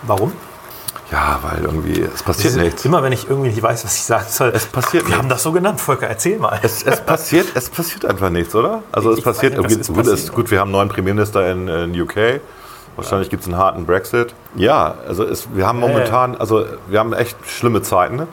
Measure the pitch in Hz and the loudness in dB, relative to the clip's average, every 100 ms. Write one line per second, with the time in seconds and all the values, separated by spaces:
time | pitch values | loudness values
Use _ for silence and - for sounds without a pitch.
0 | 113 101 123 - - - - - - - | 0 0 0 -4 -16 -20 -20 -14 -14 -14
1 | - 71 - 69 78 78 78 78 80 80 | -6 -2 0 -2 -4 -4 -2 -2 -2 0
2 | 82 82 - 92 104 - 85 - 127 170 | -2 -4 -4 0 2 2 0 0 2 2
3 | 131 123 - 135 131 107 113 120 101 - | 2 0 0 0 0 2 0 0 -2 -4
4 | - 113 101 - 127 110 - - 120 175 | 0 0 0 0 2 2 -2 -2 0 0
5 | 160 127 127 127 160 170 190 180 - 131 | 2 0 0 0 0 2 2 -2 -2 -2
6 | 113 107 170 214 120 - 117 - - - | -2 -2 -2 0 0 0 0 0 0 0
7 | - 160 - 165 190 - - - 165 - | 0 -2 4 2 2 -4 -6 -6 -6 -4
8 | - 87 95 87 85 107 139 220 214 - | -2 0 0 0 0 2 0 -2 -4 0
9 | 107 113 120 107 135 - 98 107 - 82 | 2 4 2 2 2 2 2 2 2 0
10 | 120 104 - - 117 98 98 98 101 101 | 2 2 0 -2 2 2 2 2 0 0
11 | 92 104 104 104 90 92 92 82 85 87 | 0 0 2 2 2 0 -2 -2 -2 -2
12 | 85 - 113 139 - - - - - - | -2 2 2 0 -6 -20 -20 -20 -18 -12
13 | 82 98 95 - 90 87 95 90 82 92 | -4 -2 -2 -4 -4 2 2 0 0 0
14 | - 120 117 - - - 98 147 80 85 | 2 0 0 -6 -16 0 2 4 2 -2
15 | 64 85 110 - - 95 95 120 120 139 | -8 -4 -2 -4 -6 -2 0 2 2 2
16 | - 117 127 120 117 110 - - 92 101 | 2 2 0 -2 0 0 0 -8 -2 0
17 | 113 98 - - - - 120 110 98 95 | 0 0 -2 -4 -12 -2 0 0 2 2
18 | 87 120 160 | 2 0 -8